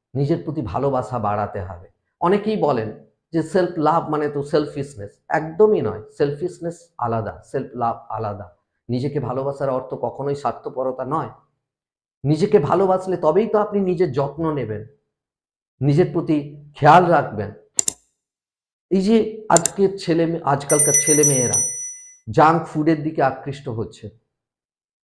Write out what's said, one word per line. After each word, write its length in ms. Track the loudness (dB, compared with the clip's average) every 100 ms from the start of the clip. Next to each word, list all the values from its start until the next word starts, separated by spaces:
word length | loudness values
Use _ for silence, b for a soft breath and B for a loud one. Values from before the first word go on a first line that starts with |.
| _ -2
নিজের 220 | 0 -2 -4
প্রতি 160 | -6
ভালোবাসা 580 | -6 -2 -2 -2 -2 -4
বাড়াতে 420 | -2 -2 -4 -6
হবে। 260 | -10 -12 -18 _ _ -2
অনেকেই 360 | 0 0 0 0
বলেন 340 | 0 0 -4 -8 -18 _ _
যে 100 | -4
সেলফ 340 | 0 0 0 0
লাভ 320 | 2 2 0
মানে 200 | -2 -2
তো 140 | -4
সেলফিশনেস। 680 | -2 0 -2 -4 -10 -10 -16 _ -4
একদমই 520 | -4 -2 4 4 4
নয়, 200 | 0 -6 -8 -2
সেলফিশনেস 720 | -2 -2 -6 -6 -10 -10 _ -6
আলাদা, 460 | -4 -2 -4 -8 -8
সেলফ 240 | -6 -6 -4
লাভ 200 | -4 -4 -8
আলাদা। 460 | -8 -6 -8 -12 _ _ _ -6
নিজেকে 300 | -4 -2 -4
ভালোবাসার 500 | -4 -4 -4 -4 -2
অর্থ 240 | -2 -4
কখনোই 420 | -6 -6 -4 -6 -4
স্বার্থপরতা 680 | -4 -4 -8 -4 -4 -4 -4
নয়। 240 | -4 -6 -12 _ _ _ _ _ _ _ _ 0
নিজেকে 340 | 2 4 4
ভালোবাসলে 580 | 4 2 2 2 0 -2
তবেই 300 | 2 2 2
তো 120 | 0
আপনি 200 | 0 0
নিজের 320 | 0 0 0
যত্ন 420 | 0 -4 -2 -4
নেবেন, 320 | -2 -4 -8 -10 _ _ _ _ _ _ _ _ -2
নিজের 240 | 2 4 2
প্রতি 420 | 0 0 -2 -2 -12 -20 2
খেয়াল 300 | 6 8 8
রাখবেন। 460 | 4 2 -4 -8 -10 _ -4 -2 -4 _ _ _ _ _ _ _ _ -2
এই 120 | 0
যে 440 | 4 2 2 -4 2
আজকের 480 | 2 2 0 0 0
ছেলে 280 | -2 0 0
মে-, 180 | -2
আজকালকার 500 | -2 0 2 4 4 4 4
ছেলে 180 | 4
মেয়েরা 380 | 4 2 2 2 0 -4 -14 -18 _ _ -2
জাঙ্ক 380 | 4 4 4 0
ফুডের 360 | -2 0 0
দিকে 200 | -2 0
আকৃষ্ট 460 | 0 0 -8 -10 -8
হচ্ছে, 400 | -6 -8 -10 -18 -18 _ _ _ _ _ _ _ _ _